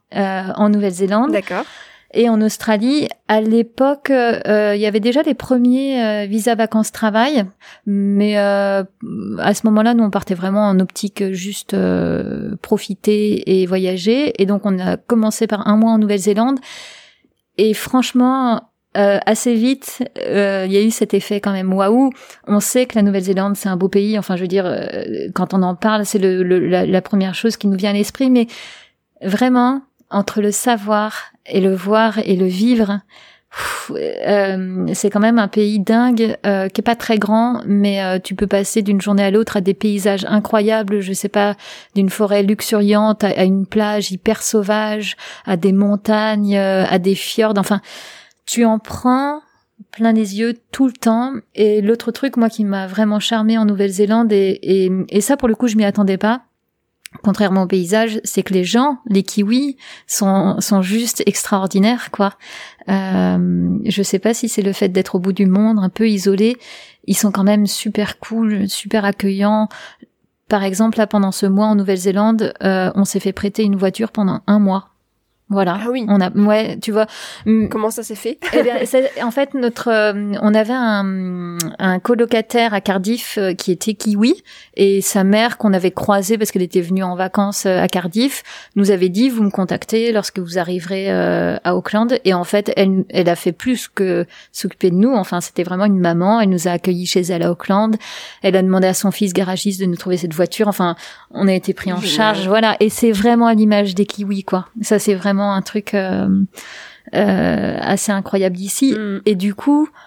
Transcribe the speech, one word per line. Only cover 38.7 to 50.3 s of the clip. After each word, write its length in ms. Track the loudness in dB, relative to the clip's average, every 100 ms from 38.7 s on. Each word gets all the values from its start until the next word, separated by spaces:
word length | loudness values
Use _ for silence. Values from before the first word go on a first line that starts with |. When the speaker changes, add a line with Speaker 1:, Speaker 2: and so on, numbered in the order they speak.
| 0
Speaker 1:
d'une 180 | 0 0
journée 240 | 2 2
à 80 | 4
l'autre 240 | 2 0 0
à 60 |
des 120 | 0
paysages 520 | 0 0 0 0 0 0
incroyables, 760 | 0 2 2 2 0 0 -2
je 140 | -2
sais 160 | -4 -2
pas, 260 | 0 0 -2 -10 -20 -6 0
d'une 140 | 0
forêt 340 | 2 2 2
luxuriante 800 | 2 0 0 2 4 4 2 2
à, 40 | 0
à 160 | 2
une 220 | 2 2 0
plage 460 | 0 0 0 -4
hyper 320 | -4 -2 -2
sauvage, 720 | 0 0 0 0 -2 -4 -6 -10 -16 -12 -4
à 100 | 0
des 160 | 2
montagnes, 840 | 4 2 0 0 0 2 0 0 2
euh, 260 | 2 0 2
à 100 | 0
des 160 | 2 0
fjords. 380 | -2 0 2 2
Enfin, 220 | 0 -2 -4 -18 -20 -20 -20 _ -6
tu 200 | 0 2
en 120 | 2
prends 640 | -4 -4 0 0 0 -6 -12 _ _ -20 -16
plein 200 | -2 2
les 280 | 2 0